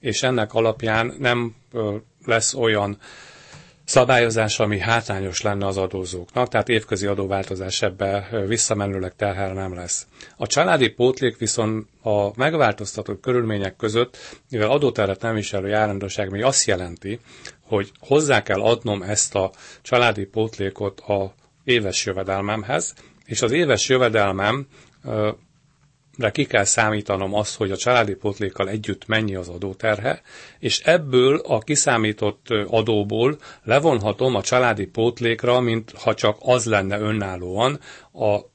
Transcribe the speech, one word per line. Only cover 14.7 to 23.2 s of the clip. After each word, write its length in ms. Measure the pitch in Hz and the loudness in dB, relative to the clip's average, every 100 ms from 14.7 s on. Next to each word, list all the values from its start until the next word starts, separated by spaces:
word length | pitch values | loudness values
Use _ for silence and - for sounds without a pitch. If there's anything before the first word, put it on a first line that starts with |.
adóterhet 520 | 139 143 117 101 95 | 4 2 2 0 0
nem 120 | 113 | -2
viselő 340 | 113 101 101 98 | -2 -2 -4 0
járandóság, 600 | 104 107 98 98 - 98 | 2 2 0 -6 -4 -4
ami 140 | 98 | 0
azt 240 | 123 131 - | 2 2 2
jelenti, 540 | 95 90 85 98 113 _ - - - | 0 -2 -10 -8 -10 _ -20 -20 -20
hogy 320 | _ 107 98 _ | _ -2 -2 _
hozzá 440 | - 143 156 120 | 0 2 4 2
kell 180 | - 98 | 2 0
adnom 420 | 107 117 117 101 | 2 2 0 -4
ezt 320 | 92 104 - | -2 -2 -2
a 180 | 101 95 - - - | 0 -2 -6 -20 -20
családi 420 | - 123 120 104 | 0 2 4 2
pótlékot 760 | 101 - 110 110 98 - 101 - | -4 -4 -4 -2 -6 -4 -8 -8
a 340 | - 101 98 _ _ _ | -4 -2 -2 _ _ _
éves 420 | - 120 101 90 - | 0 0 2 -4 -4
jövedelmemhez, 880 | 92 95 95 101 110 104 147 170 - - _ | -4 -2 -4 -2 -6 -4 -4 -4 -12 -20 _